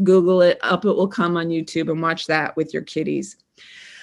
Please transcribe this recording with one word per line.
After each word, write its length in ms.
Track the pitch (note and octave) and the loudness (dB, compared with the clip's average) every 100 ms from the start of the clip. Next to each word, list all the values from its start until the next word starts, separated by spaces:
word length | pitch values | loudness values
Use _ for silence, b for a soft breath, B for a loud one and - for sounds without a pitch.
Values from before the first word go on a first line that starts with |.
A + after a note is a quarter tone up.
Google 380 | F#3+ F#3+ F3 F#3 | 4 4 4 4
it. 180 | F3 - | 4 2
Up 220 | A2+ F3+ | 0 0
it 80 | G#3 | 0
will 160 | - G3 | 0 0
come 300 | G#3+ F3 F3 | 0 -2 0
on 100 | E3+ | -2
YouTube, 420 | E3 D#3 E3 D#3+ | -4 -4 -4 -4
and 120 | D#3+ | -2
watch 260 | E3 D#3+ - | -2 -4 -2
that 300 | D#3 D3 - | -2 -2 -4
with 160 | D#3 | -4
your 100 | D#3 | -6
kiddies. 540 | D#3 - D3+ C#3+ C3+ - _ B B B B B | -8 -6 -4 -4 -8 -14 _ B B B B B